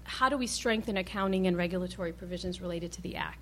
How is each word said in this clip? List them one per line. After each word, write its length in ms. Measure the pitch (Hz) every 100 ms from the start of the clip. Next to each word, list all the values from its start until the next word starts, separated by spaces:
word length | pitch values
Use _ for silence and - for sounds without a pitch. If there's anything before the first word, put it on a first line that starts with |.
how 240 | - - 262
do 80 | 285
we 120 | 247
strengthen 500 | - 247 220 220 196
accounting 480 | 185 208 196 190 185
and 100 | 175
regulatory 560 | 175 180 180 - 175
provisions 480 | 165 180 180 180 180
related 320 | 180 170 170
to 100 | -
the 120 | - -
act. 220 | 80 -